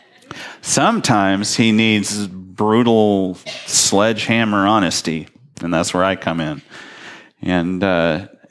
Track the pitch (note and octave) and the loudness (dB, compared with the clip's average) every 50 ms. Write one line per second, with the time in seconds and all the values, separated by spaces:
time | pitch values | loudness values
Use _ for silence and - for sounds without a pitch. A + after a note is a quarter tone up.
0 | _ _ _ _ - - - - - - - - - - - C3 D3 G3+ A#3 G#3 | _ _ _ _ -20 -20 -18 -16 -16 -16 -18 -14 -6 -2 0 2 2 2 2 0
1 | - - A#2+ G#2 G2 F#2+ G2 G2 G#2 - - - A#2+ A2+ G#2+ G#2+ A2+ A2+ G#2+ G#2 | 0 2 2 4 4 2 2 0 -2 -2 0 2 2 4 4 4 4 4 2 2
2 | G2+ - G2+ G#2 G#2 F#2+ F#2 F#2 F#2 F#2 F#2 - G#2+ G#2+ A2 A#2 B2 A#2+ A2+ A2 | 0 -2 -4 -6 -6 -8 -10 -14 -18 -18 -6 -2 0 2 4 4 4 4 4 4
3 | G#2+ G#2 G2+ G2 F#2+ F#2 F#2 - - - - - - - - - - - - G2 | 4 4 2 0 0 -2 -4 -8 -12 -16 -16 -14 -10 -4 -2 0 0 2 2 2
4 | G#2 A2+ A2+ G2+ - - A2+ A#2 A2+ G#2+ G#2 G2+ G2 G2+ A2 A2 F#2+ E2 - - | 2 2 0 -2 0 0 0 2 2 2 2 2 2 4 2 2 2 0 -2 -4
5 | - E2+ D#2+ D#2+ D#2+ - _ _ _ - _ - - E2+ F2 D#2+ - - - F2+ | -4 -4 -6 -6 -8 -12 _ _ _ -20 _ -10 -6 -2 -2 -2 -2 -2 0 0
6 | F#2 F#2+ F#2+ F2+ - - E2 E2 D#2 D#2 D2+ C#2 - _ - - - - - - | 0 0 0 -2 -4 -4 -4 -4 -4 -6 -8 -10 -14 _ -20 -20 -20 -20 -20 -20
7 | - - - - - - _ _ - F#2 F2+ F2+ E2 F2+ F#2 F2+ G2+ G2 F#2 E2+ | -20 -20 -20 -20 -20 -20 _ _ -4 -2 -2 0 0 -2 -2 -2 0 0 2 2
8 | E2 E2+ D#2 E2 G2 - - _ _ _ | 2 0 0 -2 -6 -10 -18 _ _ _